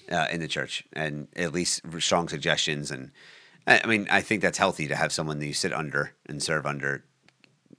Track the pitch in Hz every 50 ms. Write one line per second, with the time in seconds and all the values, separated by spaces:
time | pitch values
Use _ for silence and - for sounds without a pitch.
0 | - - - 85 78 - - 85 80 76 - 76 67 65 - - - _ - 73
1 | 78 78 73 76 73 - - - 87 82 71 87 87 - - - - 82 80 85
2 | - - 92 87 85 78 80 76 69 85 78 76 - - 76 73 73 71 73 65
3 | 65 69 - - - - - - - - - _ _ - - 110 - 110 113 107
4 | 101 - - 98 92 - 113 101 90 90 85 - 101 95 85 - 78 71 71 69
5 | 82 78 - - 80 76 76 73 76 76 71 - - 92 62 69 78 73 67 71
6 | 71 - - _ - - 73 71 - - 80 78 69 73 73 71 69 69 71 67
7 | - _ _ _ _ _ _ _ _ _ _ _ _ _ -